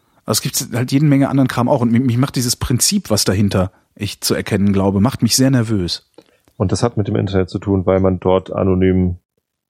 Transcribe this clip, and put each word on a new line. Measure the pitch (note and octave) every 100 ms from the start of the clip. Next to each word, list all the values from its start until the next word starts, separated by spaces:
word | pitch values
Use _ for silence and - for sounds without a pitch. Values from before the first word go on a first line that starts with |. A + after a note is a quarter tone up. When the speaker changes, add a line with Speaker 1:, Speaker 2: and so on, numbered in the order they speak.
| _ _ -
Speaker 1:
Also | A2
es |
gibt | C#3+ - C3 A#2+
halt | B2
jede | C#3 D3+
Menge | C#3 C#3
anderen | C#3 C3
Kram | - A#2+
auch. | C3+
Und | A#2+
mich, | A#2
mich | C3+ A#2
macht | C#3 C#3
dieses | A#2+ -
Prinzip, | - A#2+ - G#3 -
was | G#2+
dahinter | - G2+ G#2 G2+ F#2 - _ -
ich | G2+ -
zu | - -
erkennen | - G#2 G2+
glaube, | G2 G2 G2
macht | A2 -
mich | A#2 -
sehr | C3
nervös. | C3 A2+ G#2+ F2 - _ - - _ _ -
Speaker 2:
Und | F#2+
das | -
hat | A#2+ -
mit | G2
dem | A2
Internet | G2+ F#2+ F2+
zu | G2
tun, | G2+ G2 F2+
weil | F#2+
man | F#2+ F#2
dort | F#2 F#2 -
anonym, | - F#2+ F#2 F#2 F#2 F2+ F2+ _ _ _ _